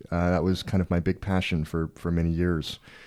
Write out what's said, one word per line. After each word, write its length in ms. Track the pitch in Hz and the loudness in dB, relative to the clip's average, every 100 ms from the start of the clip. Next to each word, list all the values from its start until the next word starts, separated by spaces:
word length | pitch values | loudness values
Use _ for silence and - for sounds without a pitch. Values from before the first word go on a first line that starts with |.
| - | -4
Uh, 180 | 85 87 | 0 2
that 140 | 90 | 2
was 200 | 87 92 | 2 0
kind 180 | - 95 | 0 0
of 80 | 87 | 2
my 100 | 87 | 0
big 200 | 85 92 | 0 -2
passion 460 | - 92 92 87 78 | 0 -2 0 -2 -2
for, 260 | 82 80 - | -2 -4 -4
for 160 | 87 | -2
many 180 | 85 82 | 0 2
years. 500 | 82 87 82 76 - - - | 2 2 0 -2 -10 -16 -20